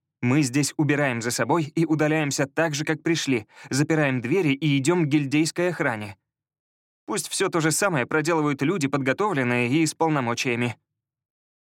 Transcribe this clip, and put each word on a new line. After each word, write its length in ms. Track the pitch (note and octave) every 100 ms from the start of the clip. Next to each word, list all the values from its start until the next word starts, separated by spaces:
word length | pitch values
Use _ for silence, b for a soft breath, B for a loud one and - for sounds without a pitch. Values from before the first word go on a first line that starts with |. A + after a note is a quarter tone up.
| _ _
Мы 200 | A#2+ D3
здесь 320 | C3 C#3 C3+
убираем 460 | - D3 C#3+ C#3 A#2
за 100 | A#2
собой 400 | B2+ A#2 E3 D3
и 120 | E3
удаляемся 600 | D#3+ D#3 D3+ D#3 C#3+ C#3+ C3+
так 280 | - E3
же, 80 | C#3+
как 180 | D#3 D#3
пришли, 460 | D#3+ D#3+ C#3 A#2+ B B B
запираем 500 | C3 D#3 D#3+ C#3+ B2+
двери 300 | A#2 F#3+ D#3
и 280 | C3+ D3+ C#3
идём 280 | C3 F3+
к 20 | D3+
гильдейской 600 | D3 C3+ D3+ D#3+ - F3
охране. 480 | D#3+ C#3+ G#2+ G#2 - _ _ _ _ _ _ _ _
Пусть 240 | - G#3+ -
всё 180 | - F#3+
то 140 | E3
же 100 | D#3
самое 340 | D#3 G3+ D3+
проделывают 560 | A#2 D#3 D3+ E3 D3 C#3
люди, 280 | C#3+ G3 C#3
подготовленные 800 | C#3+ C3 C3 G3+ D3+ B2 B2 A#2+
и 160 | D#3
с 80 | D#3
полномочиями. 840 | - D#3+ D3 A#2 A#2 C3 A#2+ A#2+ - _ _ _ _ _ _ _ _ _